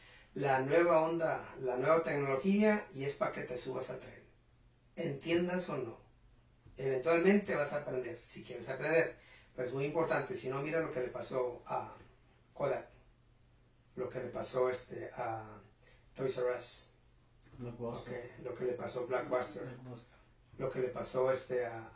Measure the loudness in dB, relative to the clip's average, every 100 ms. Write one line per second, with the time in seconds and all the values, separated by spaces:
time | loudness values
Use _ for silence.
0 | -20 -20 -10 -2 2 2 4 6 8 6
1 | 6 2 2 0 -4 -6 -2 2 4 6
2 | 4 0 0 2 4 6 6 6 0 -4
3 | -4 0 -2 -2 -6 -6 -4 -4 -4 -8
4 | -10 -18 -20 -20 _ _ -20 _ _ -6
5 | -4 -4 0 2 2 0 0 -4 -6 -10
6 | -18 -20 -20 -20 -20 _ -18 -4 0 2
7 | 4 6 8 6 4 0 0 -2 -2 -4
8 | -4 -8 -12 -14 -10 -10 -6 -4 2 4
9 | 4 0 -18 -20 -14 -6 -4 -2 0 0
10 | 2 0 -2 -6 -4 -2 0 0 0 -2
11 | -4 -4 -2 0 -2 -4 -6 -6 -6 -12
12 | -20 -20 -20 _ _ -4 0 0 -4 -18
13 | -20 -20 -20 -20 -20 -20 _ _ -14 -6
14 | -6 -4 -6 -4 -2 2 2 2 -6 -10
15 | -8 -4 -4 -4 -8 -16 -20 _ -20 -20
16 | -18 -4 -4 0 0 0 -4 -8 -12 _
17 | _ _ _ _ -20 -12 -10 -6 -6 -6
18 | -8 -8 -10 -10 -8 -2 -2 -2 -4 -4
19 | -2 -2 0 0 -2 -6 -8 -12 -14 -14
20 | -16 -20 -20 -20 -20 -6 -4 -2 -2 -2
21 | -2 2 2 2 0 -2 -2 -6 -12